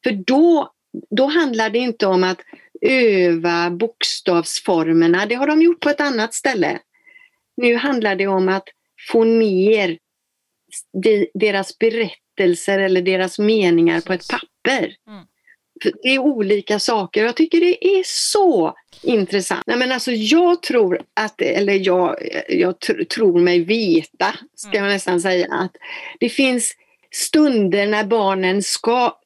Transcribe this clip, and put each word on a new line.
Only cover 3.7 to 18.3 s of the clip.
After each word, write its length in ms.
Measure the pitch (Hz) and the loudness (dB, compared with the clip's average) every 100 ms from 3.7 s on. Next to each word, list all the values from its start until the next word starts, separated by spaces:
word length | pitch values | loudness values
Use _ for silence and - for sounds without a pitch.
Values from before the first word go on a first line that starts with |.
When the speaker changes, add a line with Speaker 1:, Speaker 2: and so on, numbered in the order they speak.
| 175 226 _ - - - 170 165 - - 170 160 165 165 175 208 | -2 -4 _ -6 -4 -2 0 -2 -8 -2 0 2 2 4 2 0
Speaker 1:
Det 100 | 240 | -2
har 120 | 285 | 0
de 140 | 311 | 4
gjort 180 | 339 339 | 4 2
på 100 | 294 | -2
ett 120 | 294 | 0
annat 320 | 294 233 226 | -2 -2 -4
ställe. 460 | - 285 233 151 - _ _ _ - _ _ _ - | -4 -4 -2 -2 -4 _ _ _ -20 _ _ _ -2
Nu 180 | 240 240 | 0 0
handlar 400 | 277 254 214 190 | 0 -2 -2 -2
det 120 | 196 | 0
om 220 | 190 185 | 0 0
att 180 | 190 - _ _ _ - | -2 -6 _ _ _ -2
få 120 | 233 | 2
ner 760 | 226 226 220 185 196 220 185 165 _ _ _ _ _ _ _ - - 190 | 4 4 2 2 2 2 0 -4 _ _ _ _ _ _ _ -20 -10 -2
de-, 240 | 220 214 214 | 2 2 0
deras 460 | 196 208 196 190 - | -2 -2 -2 -6 -2
berättelser 1000 | 226 226 202 - _ - 190 175 - 196 | -2 0 -6 -8 _ -2 0 0 -2 -2
eller 220 | 190 185 | 2 0
deras 380 | 180 185 185 - | 0 -2 -2 0
meningar 640 | 208 220 185 170 165 165 | 2 2 2 4 2 0
på 120 | 170 | -4
ett 160 | 185 - | -8 -6
Speaker 2:
Precis. 0 | 247 - _ | -8 -8 _
Speaker 1:
papper. 320 | 233 262 170 - _ | -4 -2 -4 -8 _
Speaker 2:
Mm. 160 | 208 165 _ _ _ _ - | -20 -20 _ _ _ _ -6
Speaker 1:
För 80 | 208 208 | -6 -4
det 60 | 254 | -2
är 100 | 269 | 0
olika 600 | 269 247 196 202 - 208 | 0 0 0 0 0 -2
saker. 440 | - 220 185 214 226 | 0 -2 -2 -2 -2
Jag 100 | 233 | 0
tycker 240 | 320 339 | 0 2
det 260 | 349 359 359 | 2 2 0
är 160 | 392 370 | 0 -2
så 680 | - - | -4 -2